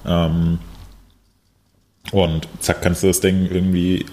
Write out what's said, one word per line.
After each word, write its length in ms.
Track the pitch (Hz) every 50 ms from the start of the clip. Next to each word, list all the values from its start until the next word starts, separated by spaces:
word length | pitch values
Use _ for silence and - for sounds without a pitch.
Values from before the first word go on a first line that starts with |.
| -
Ähm, 520 | - 87 85 85 80 80 85 82 82 85 85 - - - - - - - - - _ _ _ _ _ _ _ _ _ _ _ _ _ _ _ _ _ _ _ - - -
und 340 | 101 90 82 80 80 76 - - -
zack, 220 | - - 87 - -
kannst 200 | - 87 - -
du 60 | 95
das 120 | 87 -
Ding 280 | - 95 95 95 92 90
irgendwie 560 | 92 92 90 92 92 90 87 90 92 90 - -